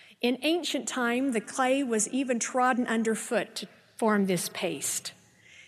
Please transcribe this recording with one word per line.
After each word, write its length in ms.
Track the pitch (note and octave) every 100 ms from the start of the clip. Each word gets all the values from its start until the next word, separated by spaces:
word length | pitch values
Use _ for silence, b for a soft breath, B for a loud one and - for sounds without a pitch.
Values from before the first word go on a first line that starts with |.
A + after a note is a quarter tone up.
| B B
In 200 | B3 C4
ancient 460 | D4 E4+ D4 C#4+ A3
time, 440 | B3+ A#3 A#3+ C#4
the 100 | A3+
clay 420 | - - B3+ C4+
was 260 | C4 A3 -
even 300 | B3+ C4 A#3
trodden 480 | - B3+ B3+ B3 A#3+
underfoot 680 | A3+ A3+ G#3+ - A3 - -
to 120 | G3+ - _ -
form 280 | A3 G#3 G3
this 240 | F3 -
paste. 640 | - F3+ C#3 - - - - B B B B